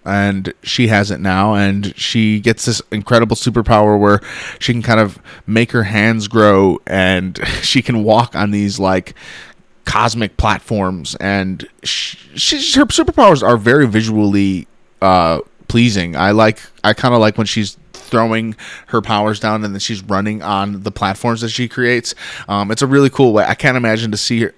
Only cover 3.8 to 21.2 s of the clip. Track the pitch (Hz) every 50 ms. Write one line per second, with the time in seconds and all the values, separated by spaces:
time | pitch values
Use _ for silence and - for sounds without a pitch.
3.8 | 107 107 107 104 104 101 104 104 - - - - - - - - - - 120 120
4.8 | 110 123 113 110 110 101 90 - _ - - - - - 104 113 120 - - 123
5.8 | 110 95 110 107 104 113 113 110 104 101 107 113 107 104 101 95 98 95 85 -
6.8 | - - - 98 92 92 95 92 90 95 - - - - - - - - - -
7.8 | - - 123 113 104 110 110 113 120 - - 76 101 104 104 101 101 101 101 98
8.8 | 95 92 95 92 92 - - - - - - - - - - _ _ _ _ _
9.8 | _ - - 104 110 117 110 120 113 95 - - - 107 101 92 - - 117 104
10.8 | 95 92 95 90 73 - - - - 98 98 98 95 95 92 - - - _ _
11.8 | - - - - - - - - - - - - - - - 285 285 330 - 262
12.8 | 294 226 - - 311 359 - - 254 202 170 135 110 95 120 113 101 117 127 151
13.8 | 143 120 101 110 113 110 110 107 107 101 101 101 98 98 95 90 - - _ _
14.8 | _ _ _ _ 95 95 92 90 85 82 82 78 - - _ _ - - - 120
15.8 | 120 120 101 98 87 85 82 69 90 98 104 107 110 110 110 - - - _ _
16.8 | - - 110 - - 123 123 117 110 107 104 - 110 101 - 113 104 98 - -
17.8 | - _ _ - - - - 117 113 113 113 113 113 113 110 - - - - -
18.8 | - - - 113 101 - 113 104 104 107 107 101 - 110 107 110 107 104 98 98
19.8 | - - 113 98 95 104 101 95 101 104 107 110 76 95 104 98 98 101 101 98
20.8 | 98 107 98 - 113 95 95 -